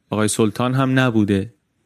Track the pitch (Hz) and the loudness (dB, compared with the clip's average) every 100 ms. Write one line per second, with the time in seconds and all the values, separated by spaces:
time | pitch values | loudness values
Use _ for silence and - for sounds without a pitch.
0 | _ 107 107 - 110 - 123 131 131 131 | _ -2 -2 0 0 0 -2 -2 0 0
1 | 127 110 104 98 107 - _ _ | 2 2 2 0 -4 -12 _ _